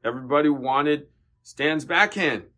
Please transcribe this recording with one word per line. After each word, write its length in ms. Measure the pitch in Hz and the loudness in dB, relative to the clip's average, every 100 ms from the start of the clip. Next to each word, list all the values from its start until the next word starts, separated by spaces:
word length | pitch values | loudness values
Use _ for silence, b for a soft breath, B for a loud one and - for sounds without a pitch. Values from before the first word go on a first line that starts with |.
Everybody 460 | 117 127 127 143 151 | -4 -6 0 2 2
wanted 600 | 139 131 135 147 147 - _ _ _ | 0 0 0 2 -2 -4 _ _ _
Stan's 420 | - - 147 156 | -20 -2 -2 -2
backhand 600 | - 175 208 202 160 110 - | -2 2 2 2 -2 -2 -8